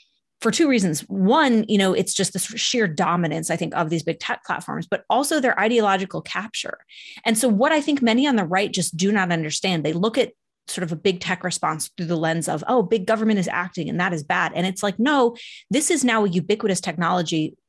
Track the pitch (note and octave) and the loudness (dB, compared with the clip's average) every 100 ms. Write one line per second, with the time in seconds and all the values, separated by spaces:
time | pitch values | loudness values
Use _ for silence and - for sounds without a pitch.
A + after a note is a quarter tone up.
0 | _ _ _ _ A3+ A3 D4+ B3 F#3 D#3 | _ _ _ _ 0 2 4 4 2 -2
1 | - G3 F#3+ D4+ C4+ A3+ - G#3 F#3+ F3+ | -4 2 4 4 4 4 4 2 4 2
2 | F3+ - F#3+ F3+ - A3 - B3 G3+ D3+ | 0 -2 -2 -2 -6 -4 -2 0 0 0
3 | E3+ F3 E3 D#3+ D#3+ E3 D#3+ - D#3+ E3 | 0 2 0 -2 -4 -4 -2 -2 -2 -2
4 | D#3+ D#3+ - - - D#3+ - - E3+ G3+ | -2 -6 -6 -6 -6 -6 -6 -8 -6 -6
5 | - A#3 C#4+ D#4 B3 - G#3+ A#3+ G#3 F#3+ | 0 0 2 0 2 2 2 2 2 0
6 | F#3+ E3 - F#3 A3 - - - _ - | -2 -8 -8 -8 -8 -10 -10 -12 _ -20
7 | - - - A3 B3+ G3+ C#4+ D#4 D4+ C#4 | -20 -6 -2 2 2 4 4 2 2 2
8 | A#3 A#3 C#4+ A3+ D#3+ F#3 G#3 F#3+ - D#3+ | 2 4 4 2 2 0 0 -2 -2 0
9 | F#3+ G#3 F3+ E3 D#3 - F#3+ E3+ D3 E3+ | 2 2 2 0 -2 -2 -2 0 0 0
10 | G#3+ B3 A3+ - _ _ - - E3+ D#3+ | 0 0 -2 -6 _ _ -12 -6 -6 -2
11 | G3 F3+ F3+ F3+ F3+ - D#3 D#3 - - | -2 -2 -2 -4 -4 -4 -4 -4 -8 -8
12 | E3+ E3+ D#3+ E3 D#3+ D#3+ - B3 F3 A3+ | -4 0 0 0 -2 -4 0 0 2 0
13 | F3+ A3 A3 G#3 F3 D#3 F3+ - D3+ D#3+ | 0 0 2 2 0 -4 -6 -6 -4 -2
14 | F3 E3 D3 F3+ E3 - F#3 F#3 G#3 G3 | -2 -2 -2 -2 -2 -2 -4 -2 -4 0
15 | C4 C#4+ A#3 A#3+ - - - B3 D4+ D#4+ | 2 4 2 0 -12 -18 -2 0 2 2
16 | B3 A3+ G#3 F3 D3+ A3 G#3+ F3+ - D#3+ | 2 2 2 0 0 0 0 -2 -4 -2
17 | E3+ F3+ D#3+ E3 D#3 - | 0 0 0 -2 -2 -6